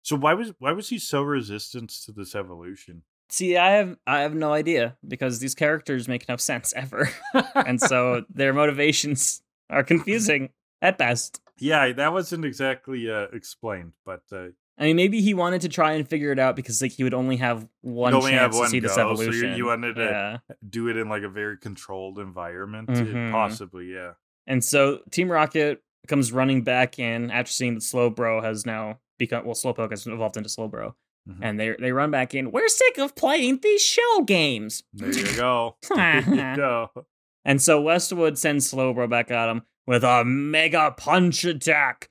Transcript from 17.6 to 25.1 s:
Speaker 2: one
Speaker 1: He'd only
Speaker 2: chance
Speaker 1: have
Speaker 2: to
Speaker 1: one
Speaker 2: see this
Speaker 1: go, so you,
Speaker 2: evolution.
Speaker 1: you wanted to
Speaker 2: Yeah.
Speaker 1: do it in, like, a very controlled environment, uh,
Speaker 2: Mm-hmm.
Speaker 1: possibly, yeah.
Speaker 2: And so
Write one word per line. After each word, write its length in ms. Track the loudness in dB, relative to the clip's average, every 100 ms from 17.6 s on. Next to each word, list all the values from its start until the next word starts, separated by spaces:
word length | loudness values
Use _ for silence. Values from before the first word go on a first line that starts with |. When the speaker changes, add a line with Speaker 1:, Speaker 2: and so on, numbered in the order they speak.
| -8 _
Speaker 2:
one 300 | -10 -2 4
Speaker 1:
He'd 60 | 4
only 140 | 4
Speaker 2:
chance 100 | 4
Speaker 1:
have 100 | 4
Speaker 2:
to 40 | 4
Speaker 1:
one 120 | 2
Speaker 2:
see 100 | 2
this 160 | 0 2
Speaker 1:
go, 0 |
so 100 | 2
you, 60 | 0 -2
Speaker 2:
evolution. 280 | -2 -2 -2
Speaker 1:
you 80 | -2
wanted 280 | -2 -4 -4
to 60 |
Speaker 2:
Yeah. 520 | -2 -2 -6 -8 _ -20 -10
Speaker 1:
do 200 | -6 -4
it 80 | -4
in, 120 | -4
like, 120 | -6
a 80 | -6
very 280 | -8 -8 -8
controlled 580 | -14 -14 -12 -12 -10 -12
environment, 720 | -12 -12 -12 -10 -12 -12 -4
uh, 40 |
Speaker 2:
Mm-hmm. 380 | -2 -2 -4 -4
Speaker 1:
possibly, 640 | -2 -2 -4 -14 -14 -14
yeah. 200 | -12 -14 -18 _ _ -2
Speaker 2:
And 160 | -2
so 380 | 2 2 2 0 -4